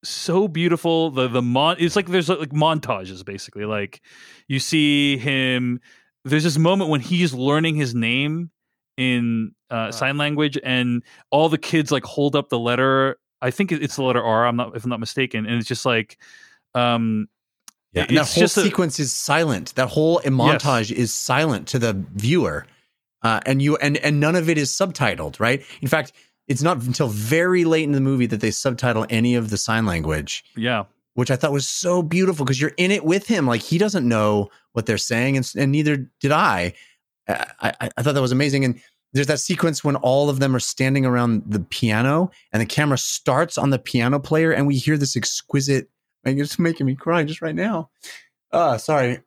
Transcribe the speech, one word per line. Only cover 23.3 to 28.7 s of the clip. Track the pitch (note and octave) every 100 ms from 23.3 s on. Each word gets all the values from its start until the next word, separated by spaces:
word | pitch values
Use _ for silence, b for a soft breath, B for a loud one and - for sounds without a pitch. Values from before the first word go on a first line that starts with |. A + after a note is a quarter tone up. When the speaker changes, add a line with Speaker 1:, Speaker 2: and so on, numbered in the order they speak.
| A2 -
Speaker 3:
and | C3+
you | C#3+ D3+
and, | C#3+ C#3+
and | D3 D3
none | D3 F3+
of | D#3+
it | D#3
is | C#3
subtitled, | - G3 - B2 - D#2 -
right? | A2+ C3+ B B
In | C#3
fact, | D#3 C#3+ b b b _
it's | B2
not | D#3 E3
until | B2 B2 C#3
very | G#2+ G#2+ D#3+ F3+ F3+
late | E3 D#3+
in | D3+
the | C#3
movie | C3+ C3+ A#2
that | G#2+
they | A2+
subtitle | - C#3